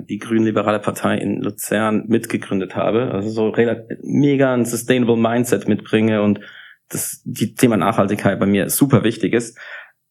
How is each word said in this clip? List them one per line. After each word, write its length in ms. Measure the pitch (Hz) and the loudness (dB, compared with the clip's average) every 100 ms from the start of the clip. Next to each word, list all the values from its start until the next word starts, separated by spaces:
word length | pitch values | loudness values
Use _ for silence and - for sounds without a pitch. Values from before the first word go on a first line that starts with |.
| - | -10
die 80 | 104 | -10
grünliberale 640 | - 113 110 107 104 107 | -2 2 2 2 0 0
Partei 380 | 107 101 104 104 | -2 -2 -2 0
in 240 | 98 104 | -2 -2
Luzern 640 | 104 - - 104 110 107 107 | -4 -6 -2 0 0 0 0
mitgegründet 680 | 113 113 101 - 101 92 - | 0 0 -6 -4 -4 -4 -2
habe, 360 | 87 110 131 | 0 0 0
also 180 | 95 107 | -2 -4
so 200 | 110 110 | -2 0
rela-, 360 | 113 117 113 - - | 2 0 -2 -8 -12
mega 520 | - 131 143 135 131 | -2 2 4 4 2
ein 120 | 123 117 | 2 0
sustainable 520 | 117 - 127 117 113 | -2 0 2 2 2
Mindset 500 | 113 120 120 104 - | 2 0 0 0 0
mitbringe 540 | 104 - 110 110 107 | -2 0 0 2 2
und 160 | 104 101 - - - _ _ | 2 0 -4 -20 -20 _ _
das, 320 | - - - - | -8 -8 -10 -12
die 300 | 120 110 - | -4 -6 2
Thema 220 | 123 107 | 2 4
Nachhaltigkeit 600 | 92 98 98 104 101 95 | 0 0 0 0 -2 0
bei 60 | 98 | 2
mir 240 | 101 85 | 2 0
super 340 | - 139 117 | 0 4 4
wichtig 300 | 110 110 92 | 4 0 0
ist, 240 | 113 117 - - - - _ _ | 0 -2 -10 -18 -18 -20 _ _